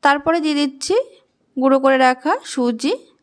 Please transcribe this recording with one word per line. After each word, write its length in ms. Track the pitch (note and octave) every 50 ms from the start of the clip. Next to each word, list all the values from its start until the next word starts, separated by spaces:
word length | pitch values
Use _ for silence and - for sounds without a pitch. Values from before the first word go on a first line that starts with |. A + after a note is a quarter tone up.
তারপরে 360 | - C#4+ C#4+ D4 C#4+ D#4+ E4 E4+ D#4
দিয়ে 120 | D#4 D4+ C#4+
দিচ্ছি 340 | D4 C#4 C#4 C4+ - - F#4 A#4 C5+ - - _ _ _ _ _ _ _ _
গুঁড়ো 220 | C4+ B3+ C4+ C4+ C4+ C4
করে 120 | C4+ C4+ C4 C4
রাখা 260 | B3+ B3+ B3+ - D4+ F#4+ - - -
সুজি 420 | - C#4 B3 A#3+ A#3 A3+ - C#4+ A4 - - _ _ _